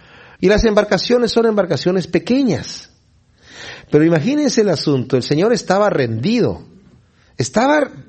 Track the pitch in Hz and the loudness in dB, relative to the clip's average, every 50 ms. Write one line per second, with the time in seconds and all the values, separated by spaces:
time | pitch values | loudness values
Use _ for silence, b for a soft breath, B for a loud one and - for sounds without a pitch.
0 | B B B B B B B B 180 185 214 208 220 226 208 208 208 208 202 175 | B B B B B B B B 2 2 2 4 2 2 2 2 0 0 -2 -2
1 | - - 240 247 240 220 - 233 226 226 214 208 185 175 151 131 - 180 190 190 | 0 0 0 2 2 2 0 2 2 2 2 0 0 -2 -2 -2 -2 0 0 -2
2 | 165 - - 170 165 - 240 277 277 233 156 110 - - - - - - _ _ | -2 -2 -4 -2 0 0 0 2 2 0 0 -2 -6 -10 -14 -18 -20 -20 _ _
3 | _ _ _ _ _ _ B B B B B B B B B B B B - 147 | _ _ _ _ _ _ B B B B B B B B B B B B 2 4
4 | 156 165 170 156 139 226 285 294 302 254 - 233 214 196 160 131 - 156 143 131 | 4 4 2 2 0 0 0 0 0 0 2 2 2 0 0 -2 0 0 0 0
5 | 113 - 139 127 117 - 147 151 185 226 233 - - - 185 196 208 202 175 151 | -2 -2 -2 -2 0 0 0 0 2 0 0 -2 -2 -2 0 2 2 2 0 0
6 | 131 113 113 117 127 196 233 247 180 117 87 78 - - - - _ - - - | -2 -2 -2 -2 -2 0 0 0 0 0 -2 -6 -12 -20 -20 -20 _ -20 -20 -20
7 | b b b b b b b b 120 - - 214 240 277 294 302 285 - - 151 | b b b b b b b b -6 -2 0 0 2 2 2 2 0 -2 -6 -18
8 | - | -14